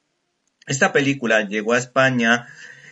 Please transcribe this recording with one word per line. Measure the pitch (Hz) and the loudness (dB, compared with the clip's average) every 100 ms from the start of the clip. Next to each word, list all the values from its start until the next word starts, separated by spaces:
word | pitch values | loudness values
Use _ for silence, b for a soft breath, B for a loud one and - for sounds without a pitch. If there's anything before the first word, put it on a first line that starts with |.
| _ _ _ _ _ _ - | _ _ _ _ _ _ -8
Esta | 139 190 | -2 0
película | 147 139 135 113 110 | 2 0 -2 0 0
llegó | 101 107 104 | 0 -4 -2
a | 123 | -2
España | 127 135 131 123 117 120 B B B B B | 0 0 2 2 2 0 B B B B B